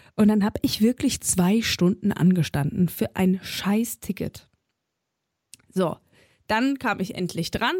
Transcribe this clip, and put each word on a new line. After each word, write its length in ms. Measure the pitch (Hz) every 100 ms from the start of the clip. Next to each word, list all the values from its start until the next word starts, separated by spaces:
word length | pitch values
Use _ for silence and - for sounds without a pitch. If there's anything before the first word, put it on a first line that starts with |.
| - -
Und 120 | 214
dann 160 | 214
hab 140 | 202 -
ich 200 | 277 -
wirklich 400 | 220 254 269 -
zwei 400 | - 180 180 220
Stunden 500 | 220 - 180 - 202
angestanden 800 | - 175 180 147 143 147 202 175
für 260 | - - -
ein 240 | 185 185
Scheiß-Ticket. 1080 | - - 190 208 233 - - 185 - - - _ _ _ _ _ _ _ _ _ _ - _
So, 260 | 285 277 - _ _ _ _ -
dann 320 | 220 262 269
kam 200 | 240 202
ich 160 | 185 -
endlich 340 | 180 - 165
dran. 240 | - 233 359